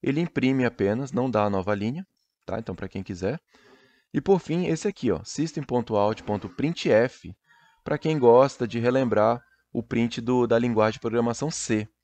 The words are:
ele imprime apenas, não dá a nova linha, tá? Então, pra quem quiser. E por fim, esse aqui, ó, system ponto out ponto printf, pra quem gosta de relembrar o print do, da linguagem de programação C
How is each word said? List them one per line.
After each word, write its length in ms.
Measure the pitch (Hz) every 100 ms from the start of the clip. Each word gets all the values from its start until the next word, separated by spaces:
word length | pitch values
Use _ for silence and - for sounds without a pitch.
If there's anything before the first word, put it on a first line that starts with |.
ele 180 | 135 143
imprime 440 | 170 - 127 135
apenas, 480 | 123 - 98 110 135
não 180 | 127 131
dá 140 | 110
a 60 | 104
nova 240 | 98 92
linha, 300 | 104 107 151 190 _ _ _
tá? 140 | - 98
Então, 160 | 113
pra 140 | 90 98
quem 140 | 98
quiser. 360 | 95 90 92 147 _ _ _ - _ _ _
E 80 | 151
por 180 | 165 196
fim, 280 | - 165 175
esse 200 | 160 208
aqui, 240 | - 120
ó, 120 | 85
system 380 | - - 160 -
ponto 340 | 143 123 113 107
out 260 | 104 110
ponto 260 | - 104 98
printf, 880 | - 135 165 175 110 127 - 90 95 _ _ _ _
pra 160 | - 151
quem 180 | 156 156
gosta 480 | 123 117 135 - 120
de 120 | 117
relembrar 680 | 117 131 127 107 107 120 _ _ _
o 100 | 117
print 380 | 110 117 117 120
do, 260 | 117 127 117
da 100 | 117
linguagem 380 | 120 110 107
de 60 | 107
programação 500 | 117 117 117 117 -
C 380 | - - 110 107 _